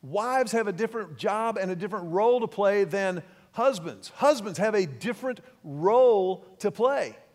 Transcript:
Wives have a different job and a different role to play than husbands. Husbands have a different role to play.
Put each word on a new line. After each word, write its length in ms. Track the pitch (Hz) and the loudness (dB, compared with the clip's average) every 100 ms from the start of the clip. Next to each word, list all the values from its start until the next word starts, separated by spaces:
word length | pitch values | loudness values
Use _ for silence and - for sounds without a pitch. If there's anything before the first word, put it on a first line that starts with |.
Wives 500 | 135 180 233 262 240 | -6 -4 0 0 2
have 140 | 226 208 | 0 -2
a 60 | |
different 440 | 175 220 226 185 143 | -2 -4 -4 -10 -6
job 420 | 196 214 226 214 | -2 -2 -2 -2
and 120 | 190 | -4
a 60 | 180 | -4
different 360 | 196 202 175 | -6 -6 -2
role 280 | 175 226 247 | 2 4 4
to 80 | 226 | 0
play 360 | - 202 202 | 0 2 4
than 380 | 196 196 196 180 - - _ | 2 0 -2 -2 -8 -20 _
husbands. 580 | - 254 220 160 101 - - | 0 0 0 -8 -12 -18 0
Husbands 420 | 277 294 208 165 | 2 2 -2 -4
have 160 | 214 | 0
a 100 | 214 | 0
different 560 | 180 123 196 233 262 233 - _ | -2 -4 -6 -6 -6 -8 -14 _
role 800 | 160 143 175 233 254 208 185 185 - - | -14 -2 2 6 6 4 2 -4 -10 -6
to 120 | 208 | -6
play. 460 | - 240 277 135 - _ | 0 0 0 -4 -10 _